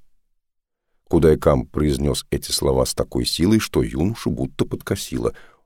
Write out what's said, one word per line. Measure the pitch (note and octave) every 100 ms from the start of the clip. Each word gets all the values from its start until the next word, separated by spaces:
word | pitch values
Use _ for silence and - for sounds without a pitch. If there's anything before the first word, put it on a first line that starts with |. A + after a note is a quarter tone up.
| - _ _ _ _ _ _ _ _ _ -
Кудайкам | E2+ D#2+ D2+ - C#2 B1
произнёс | - D2 C2+ C#2+ C2 -
эти | C#2 -
слова | - C#2+ C2
с | B1+
такой | - - B1+
силой, | B1 - F2 A2
что | - D#2
юношу | A#1 C2 F#2 A#2 -
будто | A#1+ C2 - -
подкосило. | - - G2+ - B1+ A#1 - - _